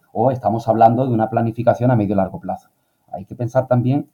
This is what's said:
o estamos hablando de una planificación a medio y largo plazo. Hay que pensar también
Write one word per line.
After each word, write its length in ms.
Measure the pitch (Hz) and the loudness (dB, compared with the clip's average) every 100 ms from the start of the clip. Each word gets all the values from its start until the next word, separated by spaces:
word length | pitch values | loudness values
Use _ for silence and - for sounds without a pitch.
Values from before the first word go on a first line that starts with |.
| _ | _
o 180 | 101 123 | -2 -2
estamos 360 | 123 104 113 110 | 0 -4 -2 0
hablando 380 | 110 101 123 131 | 4 4 4 0
de 60 | |
una 160 | 117 110 | 0 0
planificación 640 | 117 117 110 120 - 123 | -2 -2 -2 0 2 2
a 60 | 117 | 2
medio 180 | 98 | 2
y 20 | 98 | 0
largo 240 | 92 87 | -2 -6
plazo. 300 | 95 - _ _ _ _ - | -10 -12 _ _ _ _ -16
Hay 120 | 104 | -16
que 100 | - | -12
pensar 320 | 123 120 131 127 | -8 -2 -2 2
también 420 | 123 123 143 - | 2 2 0 -4